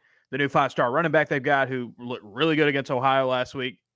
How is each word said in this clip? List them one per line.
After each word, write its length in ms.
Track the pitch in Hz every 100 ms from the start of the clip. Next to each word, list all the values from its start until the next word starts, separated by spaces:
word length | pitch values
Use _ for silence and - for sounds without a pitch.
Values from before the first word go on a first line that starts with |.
| _ _ -
the 60 | 135
new 100 | 143
five-star 420 | 160 135 - 127
running 200 | 139 165
back 180 | 156 151
they've 140 | 147
got, 260 | 135 139 131
who 240 | 131 120 -
looked 240 | 120 113
really 320 | 101 107 160 151
good 120 | 147
against 220 | 139 135
Ohio 380 | 127 135 135 131
last 260 | 127 127
week, 240 | 135 127 - _